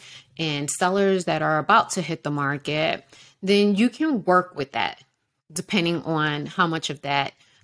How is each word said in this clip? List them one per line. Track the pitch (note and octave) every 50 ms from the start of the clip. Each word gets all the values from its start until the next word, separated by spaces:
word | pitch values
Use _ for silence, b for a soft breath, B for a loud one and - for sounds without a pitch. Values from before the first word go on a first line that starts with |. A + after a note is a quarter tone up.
| B B B B B B B -
and | E3 D#3+ D3 C#3+ C#3+ C#3+
sellers | - - F#3 F3+ F#3 G3+ G3+ G3 F#3+ F#3 F3+
that | - D#3+ D#3
are | D#3 D3+ D#3 D3+
about | D3+ - G3+ A3+ - -
to | - -
hit | D#3+ D3 E3 D3+ -
the | D3
market, | D3 D3 C#3+ C#3 C#3+ C#3+ C#3 - D3 D3+ D#3 D#3+ E3+ - - _ B B B B B B
then | - F#3+ G3+ G3+ G3+ G#3 G3+
you | F#3+ A3+ B3
can | - - D#4 D#4+ D4 A3 D#3
work | - F3+ F3+ F3 F3+ -
with | - C#3 -
that, | - A2+ G2+ - - - - _ _ _ _ _ _ _ _ _
depending | D#3+ E3+ F3+ - - G3 E3+ E3+ E3+ E3 -
on | - E3 D#3 D3+ D3+ D3 D3 D3
how | D3 D#3+ - F3+ E3+
much | D#3+ D#3+ - -
of | D3+ C3+
that, | - C#3+ C#3+ C#3 C#3 - - b b b b b